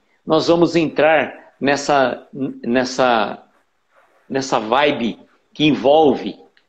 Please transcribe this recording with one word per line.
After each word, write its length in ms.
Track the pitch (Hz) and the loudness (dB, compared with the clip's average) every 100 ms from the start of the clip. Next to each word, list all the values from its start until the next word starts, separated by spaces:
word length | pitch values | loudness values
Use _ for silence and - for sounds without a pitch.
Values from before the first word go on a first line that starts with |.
| _ _ - | _ _ -2
nós 220 | 160 147 | 0 2
vamos 280 | 170 160 170 | 2 2 0
entrar 800 | 156 - 156 151 120 - - _ | 0 0 2 2 0 -8 -20 _
nessa, 680 | 135 139 - 143 127 - - 143 135 - | -2 -2 0 2 0 -2 -12 -10 -10 -8
nessa, 800 | 117 127 127 - 127 113 101 - _ _ _ _ _ _ _ _ - | -2 -2 -2 0 0 0 -2 -8 _ _ _ _ _ _ _ _ -8
nessa 320 | 135 135 127 | -6 -2 -4
vibe 600 | 107 127 147 117 113 - _ _ _ | 0 0 0 0 -6 -8 _ _ _
que 120 | - 151 | -2 0
envolve, 720 | 110 127 156 147 117 101 - - _ | 2 2 4 4 0 -6 -12 -20 _